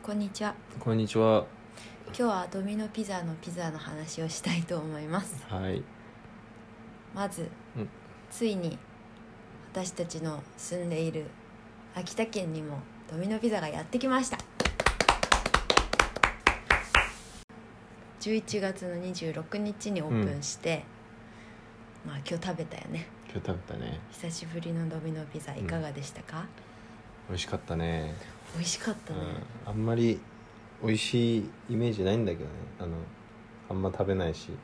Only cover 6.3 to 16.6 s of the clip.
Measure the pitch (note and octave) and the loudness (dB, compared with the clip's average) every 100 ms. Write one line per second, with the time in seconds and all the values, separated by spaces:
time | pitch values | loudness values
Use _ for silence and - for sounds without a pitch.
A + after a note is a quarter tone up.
6.3 | - - - - - - - - G3 G3 | -18 -18 -18 -18 -16 -16 -16 -10 -4 -2
7.3 | - E3 - - C3 G#2+ - - - - | -2 -6 -8 -10 -6 -6 -8 -18 -18 -12
8.3 | - A3+ F#3+ E3+ - - - - - - | 0 2 2 0 -2 -12 -18 -18 -18 -18
9.3 | - - - - F#3 F#3 - E3+ D#3+ D#3+ | -18 -16 -16 -6 -4 -2 -2 -2 0 -2
10.3 | D3 - - - F3 F3 D#3+ E3 D#3 D3+ | -2 -8 -10 -4 -2 0 2 2 0 -4
11.3 | - - - - - - F3+ F3 - A3+ | -10 -18 -18 -18 -18 -10 -6 -4 0 0
12.3 | G#3 F3 D#3+ D3+ C#3+ C#3 - - D#3+ F#3+ | 0 0 -2 -4 -6 -8 -14 -8 -2 0
13.3 | A3 A#3 G#3 D#3 D3+ D#3+ B3 C4 C4 B3+ | 4 4 4 0 -4 -2 2 4 4 4
14.3 | - - - - - - - - - - | -2 -6 0 0 2 0 4 4 6 6
15.3 | - - - - - - - - - - | 6 6 2 8 6 8 4 4 4 4
16.3 | - - - | 6 4 4